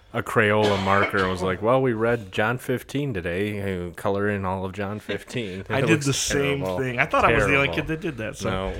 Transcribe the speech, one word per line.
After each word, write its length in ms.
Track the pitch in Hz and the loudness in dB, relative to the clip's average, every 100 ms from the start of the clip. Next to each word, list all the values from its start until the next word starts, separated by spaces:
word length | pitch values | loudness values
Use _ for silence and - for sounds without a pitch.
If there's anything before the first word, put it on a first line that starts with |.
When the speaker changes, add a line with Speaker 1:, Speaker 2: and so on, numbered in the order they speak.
| - 120 | -8 -6
Speaker 1:
a 60 | |
Crayola 580 | - 123 104 107 107 98 | 0 2 4 6 4 4
marker 340 | 98 98 98 101 | 4 4 4 2
and 120 | 92 | 2
was 100 | 90 | 0
like, 220 | 92 92 | -2 0
"Well, 180 | 107 131 | 2 4
we 120 | 131 | 2
read 380 | 110 117 117 95 | 2 2 0 -2
John 280 | 113 110 120 | 0 0 0
fifteen 560 | - 123 - 135 143 98 | -2 -4 -2 -4 -2 -4
today. 720 | 85 87 104 104 98 90 87 | -2 -2 -2 -2 -4 -4 -4
Uh, 20 | 80 | -4
color 340 | 104 98 104 | -2 0 0
in 160 | 101 95 | 0 -2
all 180 | 95 | -2
of 80 | 95 | -4
John 280 | 95 98 104 | -6 -6 -6
fifteen." 640 | - 101 - 127 104 92 95 | -8 -8 -6 -6 -6 -8 -4
<laughs> 40 | |
Speaker 2:
I 80 | 123 | 0
Speaker 1:
It 20 | 151 | 2
Speaker 2:
did 20 | |
Speaker 1:
looks 160 | 160 139 | 2 2
Speaker 2:
the 80 | |
same 460 | 131 - 139 143 139 | -2 0 0 0 -2
Speaker 1:
terrible. 160 | 95 90 | -2 -2
Speaker 2:
thing. 220 | 127 123 | -2 -2
I 80 | 143 | 0
thought 180 | 277 208 | 2 4
I 80 | |
was 120 | 113 104 | 4 4
the 80 | 139 | 4
only 140 | 139 | 2
Speaker 1:
Terrible. 40 | |
Speaker 2:
kid 140 | - 143 | 0 -4
that 140 | 160 | -4
did 160 | 165 120 | -6 -6
that. 200 | 107 87 | -8 -4
So 120 | 95 | -4
Speaker 1:
No. 220 | 95 95 | -2 -4